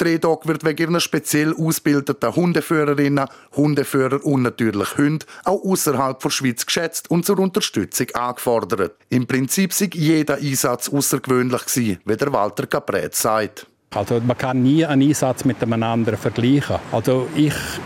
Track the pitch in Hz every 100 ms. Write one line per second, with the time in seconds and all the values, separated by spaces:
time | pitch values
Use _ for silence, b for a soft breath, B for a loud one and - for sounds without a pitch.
0 | 170 165 165 156 156 156 156 151 160 170
1 | - 156 - 151 156 160 160 - 151 143
2 | 139 - 120 156 175 165 - 160 147 143
3 | 143 143 135 B B - 151 143 127 139
4 | 131 139 156 135 123 - 113 101 95 -
5 | 143 156 - B 180 196 190 185 151 135
6 | 131 131 151 - 131 117 - 185 165 -
7 | - 175 185 190 190 208 - 113 90 -
8 | 123 117 123 120 127 113 95 104 85 -
9 | _ 127 120 131 135 - 190 - 202 170
10 | 151 160 147 139 143 131 135 123 - 143
11 | - 131 131 127 123 123 - 135 110 90
12 | 98 107 143 123 101 120 - 147 - 98
13 | 78 - 117 110 104 - - _ _ 107
14 | 101 120 123 120 131 127 127 156 160 135
15 | 143 139 131 - 131 113 117 113 113 117
16 | 113 107 120 120 123 143 - 92 - 117
17 | 131 131 123 - 151 - - -